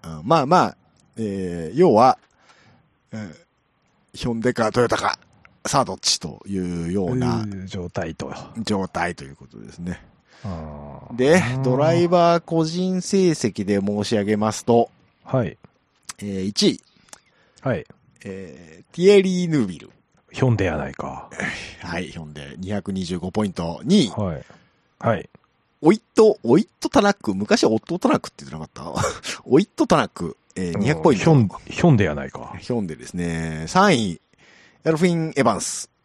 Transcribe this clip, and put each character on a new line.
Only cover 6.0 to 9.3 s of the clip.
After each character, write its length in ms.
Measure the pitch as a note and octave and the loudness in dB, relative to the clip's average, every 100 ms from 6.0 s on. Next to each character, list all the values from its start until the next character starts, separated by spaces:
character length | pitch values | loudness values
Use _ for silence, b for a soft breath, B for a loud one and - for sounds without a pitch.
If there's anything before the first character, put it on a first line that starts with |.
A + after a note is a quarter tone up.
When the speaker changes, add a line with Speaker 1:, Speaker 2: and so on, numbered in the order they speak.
Speaker 1:
ち 180 | - - | -4 -4
と 240 | - - - | -6 -14 -8
い 120 | G2 | -4
う 340 | F2+ F2 E2 | -4 -4 -2
よ 140 | F#2 F2+ | -2 -2
う 100 | B2+ | -2
な、 260 | A#2+ A#2 | -2 -2
Speaker 2:
う 20 | |
ー、 220 | G#2+ G2 F#2+ | -4 -10 -10
状 240 | F#2+ F2 | -10 -8
態 240 | - E2 | -8 -8
と。 180 | E2 C#2+ - - A2+ | -10 -12 -12 -14 -12
Speaker 1:
状 300 | G#2+ G2+ F#2 | -4 -4 -4
態 260 | - F2 | -4 -6
と 100 | F2 | -6
い 60 | C#2 | -16